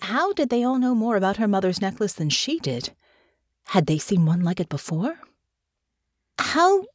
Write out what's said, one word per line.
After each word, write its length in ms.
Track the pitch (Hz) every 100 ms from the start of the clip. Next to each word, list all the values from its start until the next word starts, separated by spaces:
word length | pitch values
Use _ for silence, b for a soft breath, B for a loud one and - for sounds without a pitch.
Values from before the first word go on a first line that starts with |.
How 320 | - 240 370
did 160 | 392 269
they 140 | 240
all 160 | 247 262
know 160 | 247 240
more 200 | 226 214
about 220 | 190 196
her 100 | 220
mother's 320 | 196 185 180
necklace 340 | 190 - 208
than 160 | - 156
she 300 | 160 - 320
did? 360 | 147 123 123 - _ _ _ _ _ _ -
Had 200 | 196 151
they 120 | 156
seen 280 | - 196 160
one 160 | 170
like 180 | 175 185
it 80 | 175
before? 520 | 143 - 160 233 339 - _ _ _ _ _ _ _ _ _ _ -
"How 460 | - 302 359 392 403